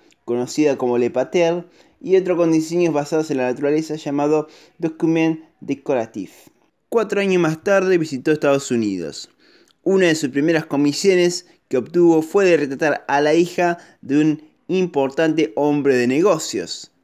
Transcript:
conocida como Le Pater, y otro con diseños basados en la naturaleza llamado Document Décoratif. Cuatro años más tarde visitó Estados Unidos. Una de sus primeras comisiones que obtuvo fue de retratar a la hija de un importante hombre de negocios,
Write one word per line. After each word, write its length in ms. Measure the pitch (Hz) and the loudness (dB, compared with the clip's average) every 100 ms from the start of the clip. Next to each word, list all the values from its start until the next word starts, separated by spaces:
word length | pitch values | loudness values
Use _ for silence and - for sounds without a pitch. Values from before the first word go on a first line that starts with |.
| _ _ | _ _
conocida 520 | - 123 123 - 147 131 | -6 -6 -4 0 0 0
como 220 | 127 120 | 0 0
Le 120 | 120 | 0
Pater, 540 | 127 131 180 170 175 175 _ _ _ | -2 -2 0 0 0 -6 _ _ _
y 160 | - 190 | 0 0
otro 200 | 180 170 | 2 0
con 160 | 165 | 2
diseños 420 | 160 156 170 175 | 2 0 0 0
basados 360 | 147 147 160 156 | 0 -2 -4 -2
en 80 | 139 | -2
la 120 | 127 | -2
naturaleza 460 | 127 143 151 156 156 | -2 0 -2 -2 -8
llamado 520 | 156 143 147 156 151 - - _ | -6 -2 0 0 -2 -12 -20 _
Document 600 | 165 160 160 165 160 160 - _ | -8 -4 0 2 0 -2 -8 _
Décoratif. 880 | - 139 - 131 110 110 90 - - _ _ _ _ | -10 -10 -4 -4 -4 -8 -14 -16 -20 _ _ _ _
Cuatro 320 | 226 208 202 | -2 -2 -2
años 200 | 196 185 | 0 2
más 220 | 165 160 | 0 -2
tarde 360 | - 196 185 180 | 0 0 2 0
visitó 340 | 156 131 156 | 0 -4 -2
Estados 380 | 151 147 139 - | 0 2 0 0
Unidos. 600 | 120 107 95 78 69 - _ _ _ _ _ | -2 -2 -4 -8 -12 -18 _ _ _ _ _
Una 220 | - 190 180 | 0 2 2
de 80 | 156 | 2
sus 140 | 143 | -2
primeras 360 | 135 156 160 156 | 0 0 0 -2
comisiones 800 | 139 143 143 196 180 175 175 - _ _ | 0 0 2 2 2 2 -2 -12 _ _
que 80 | 127 | -4
obtuvo 460 | 117 175 175 160 | -2 2 4 4
fue 240 | 156 202 190 | 2 2 4
de 100 | 165 | 2
retratar 480 | 143 135 156 139 - | 0 -2 -2 -2 -2
a 120 | 139 | 0
la 140 | 147 | 2
hija 440 | 160 175 - 175 170 - _ | 2 2 0 -2 -2 -10 _
de 200 | - 143 | -2 0
un 220 | 156 147 - _ _ | 2 0 -8 _ _
importante 840 | 180 180 151 135 - 160 156 156 | -2 0 0 -2 0 0 0 -2
hombre 420 | - 147 147 139 127 | 0 0 0 2 2
de 100 | 120 | 2
negocios, 840 | 135 196 160 - 104 82 - - _ | 2 2 0 -2 -8 -8 -12 -16 _